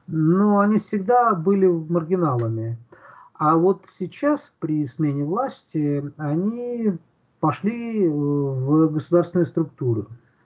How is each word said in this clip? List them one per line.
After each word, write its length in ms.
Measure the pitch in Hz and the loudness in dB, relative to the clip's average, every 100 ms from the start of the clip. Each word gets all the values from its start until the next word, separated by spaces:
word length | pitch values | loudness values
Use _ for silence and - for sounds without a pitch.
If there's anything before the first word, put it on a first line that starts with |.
| - | -6
Но 520 | 160 156 185 208 202 | 0 2 4 4 4
они 180 | 208 214 | 4 0
всегда 540 | - 214 185 247 233 | -2 -4 2 2 4
были 320 | 190 160 202 190 | 2 0 4 4
маргиналами. 1120 | 170 156 170 156 185 160 123 113 113 113 117 - - - - - | 2 0 -2 0 0 0 0 -2 -4 -6 -10 -14 -20 -20 -20 -20
А 220 | - 156 165 | -2 2 4
вот 260 | 180 190 - - | 2 0 -6 -10
сейчас, 560 | 175 - 285 294 - _ | -10 -2 -2 -2 -6 _
при 260 | 151 151 139 | -4 -2 -4
смене 360 | - 151 139 | -2 -2 -2
власти, 880 | 143 208 262 - _ 160 147 143 143 147 | -4 -4 -4 -8 _ -4 -2 -2 -6 -8
они 760 | 151 156 202 233 240 240 220 170 - _ _ _ | -4 -2 -2 -4 -6 -2 -2 -4 -10 _ _ _
пошли, 640 | 156 - 202 233 233 220 175 | -2 -2 -4 -4 -4 0 0
э, 20 | |
в 800 | 147 143 143 139 131 135 156 160 | 0 0 0 -2 -2 0 2 2
государственные 520 | 151 - 175 170 180 165 | 0 0 0 2 0 0
структуры. 640 | - 156 - 131 110 101 - _ _ | -2 -6 -4 -2 -2 -6 -16 _ _